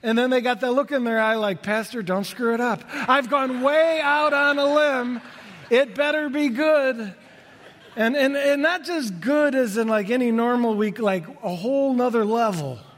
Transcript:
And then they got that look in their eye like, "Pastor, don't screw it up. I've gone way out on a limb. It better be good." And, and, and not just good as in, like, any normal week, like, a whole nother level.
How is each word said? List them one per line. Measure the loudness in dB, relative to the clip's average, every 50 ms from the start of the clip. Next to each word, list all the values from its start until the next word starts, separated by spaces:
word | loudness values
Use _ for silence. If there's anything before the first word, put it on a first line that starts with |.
| -2
And | 0 0
then | 2 2 2
they | 2 2
got | 2 0 -2 0
that | 0 0 0
look | 0 0 0
in | -2 -2 0
their | 0 0 2
eye | 2 2 2
like, | 0 0 -2 -2 -4 -4
"Pastor, | -4 -2 -2 -2 -4 -8 -8
don't | -4 -2 -2 -2 -2
screw | -6 -6 -4 -2 -2 0
it | 0
up. | 0 -2 -2 -4 -6 -12
I've | -10 -8 0 2 2 2 2 0
gone | 0 0 0 0 -2 0
way | 0 2 4 4 4 4 2 0
out | 0 2 2 2 2 2 2
on | 2 2 2 2 2
a | 2
limb. | 2 4 4 2 2 2 0 -2 -4 -6 -8 -10 -14 -20 -20 -20 -20 -20 -20 -4 2
It | 2 2 2 2 0
better | -2 -2 0 0 -2 -2 -2
be | -2 0 0 0
good." | 0 0 2 4 4 4 2 0 -2 -4 -8 -12 -12 -16 -20 -20 -20 -20 -20 -20 -20 -20 -20 -20 -20 -20 -20 -16 -6
And, | -2 -2 0 2
and, | 2 0 0 0
and | 0 2 2 2 2
not | 2 0 0 0 -4
just | -4 -4 -4 -4 -4 -8 -6
good | -2 0 2 4 2 2 2
as | 2 0 0 0 -2
in, | 0 0
like, | 0 0 0 0
any | 0 0 2 2
normal | 2 2 2 2 2 2 2 0 0
week, | 0 0 -2 -2 -2
like, | -2 0 0 -2 -4 -8 -16 -10 -8
a | -8 -6
whole | -4 -4 -2 0 0 0 0 0
nother | 0 0 0 2 0 0
level. | 0 0 0 0 0 0 -4 -6 -8 -8 -10 -14 -20 -20